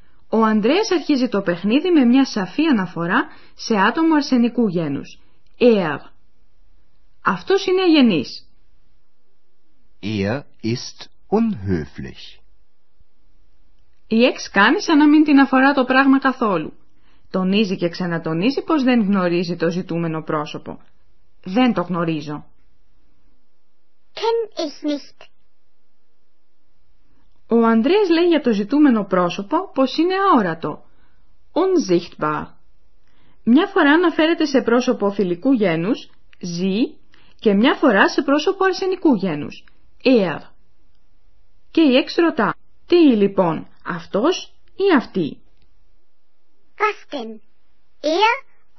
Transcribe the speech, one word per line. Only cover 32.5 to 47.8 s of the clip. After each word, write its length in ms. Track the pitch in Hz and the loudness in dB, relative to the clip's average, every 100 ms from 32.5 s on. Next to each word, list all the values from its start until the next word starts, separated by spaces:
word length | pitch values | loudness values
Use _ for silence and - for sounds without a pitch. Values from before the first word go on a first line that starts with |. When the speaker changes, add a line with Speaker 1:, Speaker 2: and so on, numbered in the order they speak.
| - - - - - - - - - | -16 -20 -20 -20 -20 -20 -20 -20 -8
Speaker 1:
Μια 220 | - 262 381 | 2 2 2
φορά 240 | 392 294 | 2 2
αναφέρεται 540 | 320 349 - 320 330 | 4 2 0 0 0
σε 180 | 302 262 | 0 0
πρόσωπο 500 | 214 240 240 214 202 | 0 0 0 -2 -2
θηλυκού 400 | 196 185 175 269 | -2 -4 -2 0
γένους, 580 | 262 196 165 180 285 - - - - | 0 0 -2 -2 -6 -8 -20 -20 -14
sie, 580 | 180 170 190 196 294 - - - - - | -10 -6 -4 -2 -4 -6 -20 -20 -20 -4
και 160 | 220 | 0
μια 200 | 196 254 | 4 2
φορά 340 | - 285 202 302 | 4 2 4 2
σε 140 | - | 0
πρόσωπο 420 | 277 294 339 381 | 0 0 0 0
αρσενικού 500 | 381 370 381 370 330 | -2 -2 -4 0 0
γένους, 500 | 214 185 151 143 - - - - - | 0 -2 -6 -8 -14 -20 -20 -20 -4
er. 380 | 247 247 180 147 - - - - - - - - - - - - - | 2 2 2 -4 -12 -20 -20 -20 -20 -20 -20 -20 -20 -20 -20 -20 -6
Και 100 | - | 2
η 160 | 311 254 | 4 4
Εξ 180 | - | 0
ρωτά, 400 | - 339 311 196 - - - - | 0 0 0 -4 -4 -12 -16 0
«Τι 100 | 349 | 4
λοιπόν, 680 | 302 220 196 196 175 156 92 - | 6 6 2 2 -2 -2 -10 -18
αυτός 720 | - 170 - 180 285 - - - - - | -12 -12 -6 -2 -2 -2 -8 -20 -18 -2
ή 180 | 392 302 | 2 2
αυτή;» 420 | - 190 147 - - - - - - - - - - - - - - - | 0 -4 -4 -8 -18 -20 -20 -20 -20 -20 -20 -20 -20 -20 -20 -20 -18 -6
Speaker 3:
Was 180 | 427 - - | -4 -4 -12
denn? 180 | 285 226 220 - - - - | -12 -10 -14 -18 -20 -20 -20